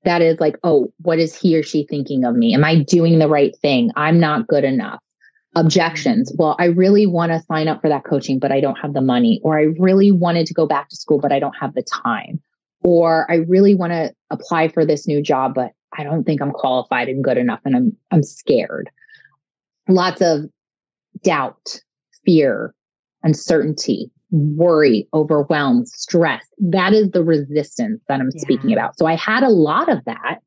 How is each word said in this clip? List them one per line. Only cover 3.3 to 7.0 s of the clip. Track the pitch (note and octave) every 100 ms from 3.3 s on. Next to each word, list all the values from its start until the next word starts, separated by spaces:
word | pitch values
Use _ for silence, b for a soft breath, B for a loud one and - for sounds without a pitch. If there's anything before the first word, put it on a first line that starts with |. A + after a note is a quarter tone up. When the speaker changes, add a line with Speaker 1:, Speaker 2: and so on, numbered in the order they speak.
| D3+ C#3+ -
Speaker 1:
thing? | D3 C3 A#2+ -
I'm | D3+ E3+
not | D#3 D3+ A2+
good | D3 C#3
enough." | C3 G#2+ - _ _ b b b E3
Objections. | E3 F3+ E3 D#3 C#3 A2+ C3
Speaker 2:
Mm-hmm. | -
Speaker 1:
"Well, | D#3 -
I | F3
really | E3+ F#3 G#3